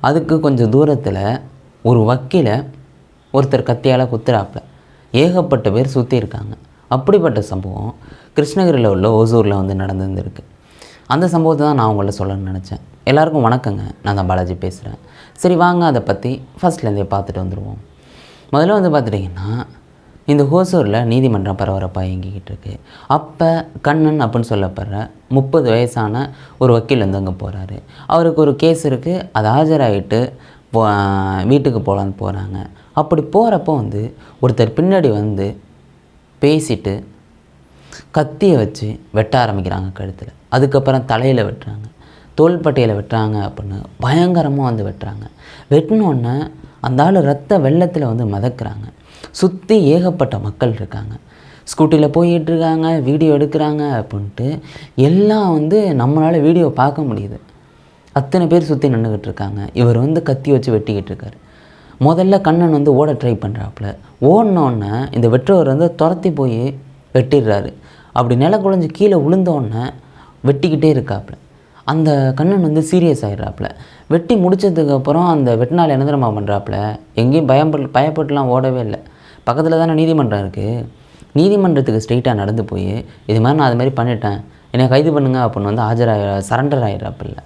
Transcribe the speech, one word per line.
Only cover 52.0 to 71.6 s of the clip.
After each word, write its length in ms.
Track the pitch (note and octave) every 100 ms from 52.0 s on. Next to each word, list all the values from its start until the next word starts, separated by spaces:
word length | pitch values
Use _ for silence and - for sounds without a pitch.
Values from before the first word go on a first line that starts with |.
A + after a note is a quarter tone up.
| D3+
போயிட்டு 440 | D3+ E3+ E3+ D#3
இருக்காங்க, 460 | E3 E3 D#3+ D#3+ E3
வீடியோ 340 | B2+ D3 D#3+
எடுக்கிறாங்க 720 | D3 D3 D#3 D3+ D3+ D3 B2
அப்படின்ட்டு 560 | G#2 G2+ G2+ - B2 D#3 - - -
எல்லாம் 580 | - C3+ F3+ G#3 G#3+ G3
வந்து 420 | D#3+ D3+ G#3 G3+ C#3
நம்மளால 420 | A#2+ D3+ D#3 E3+
வீடியோ 320 | D3 E3+ D#3
பார்க்க 280 | B2 C3+ C#3+
முடியுது. 380 | C#3+ G#2+ G2+ A2 - - _ _ _ _ _
அத்தனை 340 | - C3+ F#3 E3+
பேர் 160 | F3
சுத்தி 260 | D3+ C#3+ C#3+
நின்னுகிட்டு 340 | A#2 A2+ G#2+
இருக்காங்க. 380 | G2+ G2 G2 G2+ G2
இவர் 260 | - A#2 A2+
வந்து 240 | C3+ D#3+
கத்தி 280 | D#3+ C3+ D3
வச்சு 280 | C3+ B2+ A2
வெட்டிக்கிட்டு 320 | G#2 G#2 F#2+
இருக்காரு. 260 | F#2+ G#2+ - - - - - - -
முதல்ல 400 | C3 E3 F#3 G3
கண்ணன் 300 | G3 E3 E3+
வந்து 240 | D3+ C#3+
ஓட 180 | C3+ D3+
ட்ரை 440 | - B2 G#2+ G#2 A2
பண்றாப்புல. 400 | G2+ - G2+ - - -
ஓடுனோடனே 920 | C3 G3 A3+ F#3 C#3 A#2 G2+ A2 C#3
இந்த 140 | A#2+ A#2
வெட்டுறவர் 380 | B2 C#3 F#3+ C#3
வந்து 280 | C3+ E3+
துரத்தி 380 | E3+ D#3+ F3 F#3
போய் 460 | D3 C3 A2+ B2+ C#3 - - _
வெட்டிடுறாரு. 580 | C3 B2 C#3+ A2 G2+ G2 - - - -
அப்படி 240 | - B2 B2
நில 220 | D3+ G#3+
குழஞ்சு 280 | G3 F#3+ D#3+
கீழே 280 | - G3+
விழுந்தோடனே 760 | F#3 C#3+ F#3 F3+ D3+ A2+ A2 B2+ - - - - - B2+
வெட்டிக்கிட்டே 460 | C#3 F3 D#3 D#3
இருக்காப்புல. 420 | C#3 - G2 - - - _